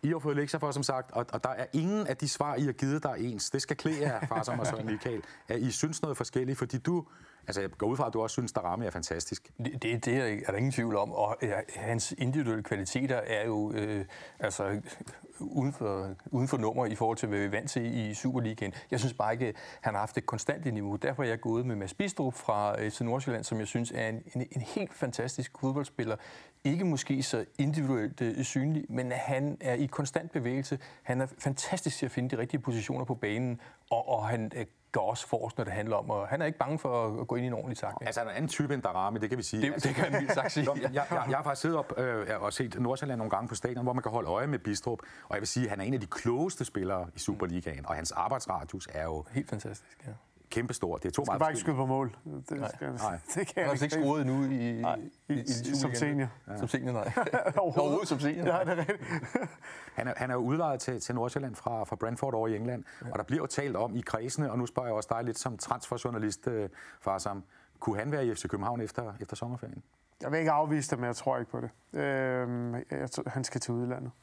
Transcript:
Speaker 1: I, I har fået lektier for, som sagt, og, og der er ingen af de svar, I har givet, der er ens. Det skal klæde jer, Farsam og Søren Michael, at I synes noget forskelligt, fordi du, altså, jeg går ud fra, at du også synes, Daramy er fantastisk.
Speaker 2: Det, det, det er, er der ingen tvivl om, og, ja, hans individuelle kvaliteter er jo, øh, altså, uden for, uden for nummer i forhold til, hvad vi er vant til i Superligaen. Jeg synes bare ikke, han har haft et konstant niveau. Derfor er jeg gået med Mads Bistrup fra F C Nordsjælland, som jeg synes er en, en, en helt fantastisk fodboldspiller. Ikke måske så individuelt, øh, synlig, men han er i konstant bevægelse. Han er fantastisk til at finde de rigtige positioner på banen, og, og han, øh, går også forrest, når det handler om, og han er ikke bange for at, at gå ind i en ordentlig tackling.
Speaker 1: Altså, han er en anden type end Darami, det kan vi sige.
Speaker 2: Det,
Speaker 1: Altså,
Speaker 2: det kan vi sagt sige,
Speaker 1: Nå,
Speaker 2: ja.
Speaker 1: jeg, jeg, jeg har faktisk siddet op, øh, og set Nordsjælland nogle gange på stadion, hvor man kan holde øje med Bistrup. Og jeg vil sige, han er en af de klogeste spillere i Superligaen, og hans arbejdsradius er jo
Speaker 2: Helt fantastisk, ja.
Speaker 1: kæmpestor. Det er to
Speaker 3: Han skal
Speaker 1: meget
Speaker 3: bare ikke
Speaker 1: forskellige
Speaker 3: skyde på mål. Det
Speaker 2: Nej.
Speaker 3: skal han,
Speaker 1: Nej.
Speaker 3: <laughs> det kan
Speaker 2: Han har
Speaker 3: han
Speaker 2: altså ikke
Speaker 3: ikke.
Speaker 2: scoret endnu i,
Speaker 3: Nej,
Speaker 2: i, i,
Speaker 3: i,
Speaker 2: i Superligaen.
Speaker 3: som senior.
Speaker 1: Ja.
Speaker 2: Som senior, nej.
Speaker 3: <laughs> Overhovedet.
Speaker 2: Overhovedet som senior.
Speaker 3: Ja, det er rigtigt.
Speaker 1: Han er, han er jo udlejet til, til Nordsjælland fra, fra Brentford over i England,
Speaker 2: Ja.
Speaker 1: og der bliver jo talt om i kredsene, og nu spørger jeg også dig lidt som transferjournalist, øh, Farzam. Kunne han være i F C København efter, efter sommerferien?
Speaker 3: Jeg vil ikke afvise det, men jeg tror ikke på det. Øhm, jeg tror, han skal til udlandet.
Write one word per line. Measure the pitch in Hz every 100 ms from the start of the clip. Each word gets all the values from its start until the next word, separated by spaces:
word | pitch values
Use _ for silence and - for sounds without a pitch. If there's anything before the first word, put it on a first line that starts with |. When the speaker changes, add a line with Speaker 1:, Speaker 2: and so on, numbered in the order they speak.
Speaker 1:
I, | 143
I |
har | 165
fået | 147 143
lektier | 147 160
for, | 151
som | 147
sagt, | 135 135 127
og, | - 120
og | 113
der | 127
er | 120 127
ingen | 143 165 208 208
af | 131
de | 147
svar, | - 147
I | 139
har | 147
givet, | 123 135 147
der | 156
er |
ens. | 120 117 107 -
Det | 135
skal | - -
klæde | 156 156
jer, | 143 117 120
Farsam | - 110 120
og | 110
Søren | 110 110
Michael, | 107 123 113 - - -
at | 117
I | 123
synes | 107 156 160
noget | 156 135
forskelligt, | 120 131 127 135
fordi | 123 127
du, | - 175 156 - - - -
altså, | 98
jeg | 98
går | - 107
ud | 135
fra, | 127
at |
du | 113
også | 110
synes, | - 117
Daramy | - 90 92
er | 113
fantastisk. | 85 78 82 - - - -
Speaker 2:
Det, | 117 147
det, | 110 117
det | 123 123
er, |
er | 123 104 -
der | 98
ingen | 131
tvivl | 131 117 104
om, | 98
og, | 101 104 110
ja, | 120 101 - -
hans | 110 117 - -
individuelle | 127 139 127 110
kvaliteter | 101 101 95 127 131 127
er | 107 110 110
jo, | 107 107
øh, | 107 104 104 92 - - -
altså, | 107 - 101 107 - - - - - -
uden | - - 135
for, | 143 110 98 95 95 -
uden | 127 131
for | 135
nummer | 110 117 120
i |
forhold | 107 113 113
til, | 113
hvad | 101
vi |
er | 101
vant | 104 -
til | - 117 120
i | 107
Superligaen. | 107 131 127 117 107 101 95 -
Jeg | 127
synes | 123
bare | 117 107
ikke, | 117 123 104 - -
han | -
har | 104
haft | 107 -
et | -
konstant | 110 - 147
niveau. | 151 110 101 104
Derfor | 139 135
er | 131
jeg | 113
gået | 120 113 123
med | 110
Mads | 95
Bistrup | - 202 - 139
fra | 123 - 104 104 107 107
F |
C | -
Nordsjælland, | 117 127 131 117
som | 110 113
jeg | 104
synes | 120 117
er | - 113
en, | 113 -
en, | - 127
en | -
helt | 113 - 196
fantastisk | - 135 - 117 - 127 -
fodboldspiller. | 131 135 139 - 113 107 - - - _
Ikke | 139 160
måske | 185 143 - 135
så | 135 120 104 -
individuelt, | 139 151 139 135 107 -
øh, | 120 -
synlig, | 131 139 139 156 -
men | 120 127
han | 123 127 135 143 143
er | -
i | - 139
konstant | - 139 - 165
bevægelse. | 160 120 131 135 135 - -
Han | - 123
er | 131 -
fantastisk | 143 139 - 185 - -
til | 131
at |
finde | - 127 123
de |
rigtige | 123 151
positioner | 123 117 107 131
på | 123
banen, | 123 107 107 127 120 - - -
og, | 117 -
og | 120 107
han, | 117 110 120
øh, | 110 _ _
går | - 101
også | 120 -
forrest, | 117 117 -
når |
det | 120
handler | 92 104 104
om, | 98
og | 107 98
han | 139
er | 160
ikke | 160
bange | 131 156
for | 139 120 110
at, | 110
at | 117
gå | 123
ind |
i | 123
en |
ordentlig | 117 107 117
tackling. | 104 - -
Speaker 1:
Altså, | 113
han | 113
er |
en | 101
anden | 151
type | - 147
end | 139
Darami, | 101 90 98 110
det | 107
kan | 123
vi |
sige. | - 107
Speaker 2:
Det, | 139
Speaker 1:
Altså, | 147 139
Speaker 2:
det | 135
kan | 160 185
vi | 139
sagt | 175 156
sige, | 156 135
Speaker 1:
Nå, | 139
Speaker 2:
ja. |
Speaker 1:
jeg, | 127 135 139
jeg, | 170 123
jeg | 135
har |
faktisk | 151 139
siddet | 160 165
op, | - -
øh, | 127 113 101 107
og | 101
set | - 123 -
Nordsjælland | 120 131 143 120
nogle | 110
gange | 98 117
på |
stadion, | 104 123 123
hvor | 127
man | 123
kan | 113
holde | 117 85
øje | 92 139
med | 139
Bistrup. | - 104 - 113 - - -
Og |
jeg | 101
vil | 104
sige, | - 123
han | 101
er |
en | 98
af | 131
de | 104
klogeste | - 117 123 175 -
spillere | - - 92 95 87
i | -
Superligaen, | - 101 95 87 82 71 76
og |
hans | 80 80
arbejdsradius | - 87 131 - 92 - 95 -
er | 76
jo | 80 78 76
Speaker 2:
Helt | 117 147
fantastisk, | 104 - 107 - - 131
ja. | 107 - _ -
Speaker 1:
kæmpestor. | - 117 - 90 82
Det | 92
er |
to | 85
Speaker 3:
Han | 143
skal |
Speaker 1:
meget | 98
Speaker 3:
bare | 156
ikke | 151
Speaker 1:
forskellige | 165
Speaker 3:
skyde | 139
på | 131
mål. | 131 135 - - 147 127
Det | -
Speaker 2:
Nej. | 110
Speaker 3:
skal | - 143
han, | 123
Speaker 1:
Nej. | 107 87 -
Speaker 3:
<laughs> |
det | - 170
kan |
Speaker 2:
Han | -
har |
Speaker 3:
han | 160
Speaker 2:
altså | 139
ikke | 147 156
Speaker 3:
ikke. | 143
Speaker 2:
scoret | 151
endnu | 135 135
i, | 135 135 120 117
Speaker 3:
Nej, | 117 - - - -
Speaker 2:
i, |
i, | 147
Speaker 3:
i, |
Speaker 2:
i | 120
Superligaen. | 120 120 139
Speaker 3:
som | 139
senior. | 120 147 143 131 - -
Speaker 1:
Ja. | 104
Speaker 2:
Som | 113
senior, | 131 127
nej. | 120
Speaker 3:
<laughs> | 101 - 208 247 - 196
Overhovedet. | 180 123
Speaker 2:
Overhovedet | 147 143 185
som | 143
senior. | 147 160 175
Speaker 3:
Ja, | 175
det | 180
er | 175
rigtigt. | 160 202 - 165 123 160 165 - - - -
Speaker 1:
Han | - 123
er, | -
han | 127
er |
jo | 127
udlejet | 120 151 165 131
til, | - 123
til | -
Nordsjælland | 123 120 143 135
fra, | 107 - 117
fra | 104 101
Brentford | 113 120 139
over | 117 113
i | 107
England, | 117 123 - -
Speaker 2:
Ja. | 123
Speaker 1:
og | 104
der |
bliver | - 147
jo | 143
talt | - 143 98
om | 117 110
i |
kredsene, | 113 113 120 - 143
og | 113
nu | 120
spørger | - 123
jeg | 107
også | 107
dig | 117
lidt | 120 113
som | 131 113
transferjournalist, | - 120 - 120 123 117 107 - -
øh, | 113 101 - - -
Farzam. | - 98 101 98 90 - - -
Kunne | - 104
han | 120
være | 147 127
i |
F | 107
C | -
København | - 101 120
efter, | 107 - 117 101
efter | 104 107
sommerferien? | 120 123 110 - - _ _ _
Speaker 3:
Jeg | -
vil | 151
ikke | 160
afvise | 151 151 151 135
det, | 127
men | 123
jeg | 120
tror | - 127
ikke | 113
på | 120
det. | 120 - _ 143
Øhm, | 143 135 131 127 123 123 120
jeg | 120 - 143 135
tror, | - -
han | -
skal | 127 127
til | -
udlandet. | 120 120 127 127 -